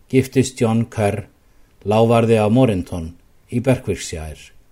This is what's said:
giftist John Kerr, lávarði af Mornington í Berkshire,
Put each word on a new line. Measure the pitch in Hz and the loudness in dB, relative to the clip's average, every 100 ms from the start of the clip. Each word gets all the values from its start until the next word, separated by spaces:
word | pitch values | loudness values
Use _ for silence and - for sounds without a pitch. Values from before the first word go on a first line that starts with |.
| - | -2
giftist | 131 131 139 123 - | 0 0 0 -2 0
John | 113 113 117 | 0 0 -2
Kerr, | - 101 98 - _ _ _ _ _ | -2 -2 -2 -8 _ _ _ _ _
lávarði | 98 107 113 117 113 113 | -2 2 4 4 4 2
af | 107 | 4
Mornington | 117 131 95 82 90 82 - _ _ - | 4 2 0 -4 -8 -10 -14 _ _ -8
í | 123 | -4
Berkshire, | 123 127 - 92 - 85 78 76 - - _ | 0 -2 -2 -6 -8 -12 -12 -16 -20 -20 _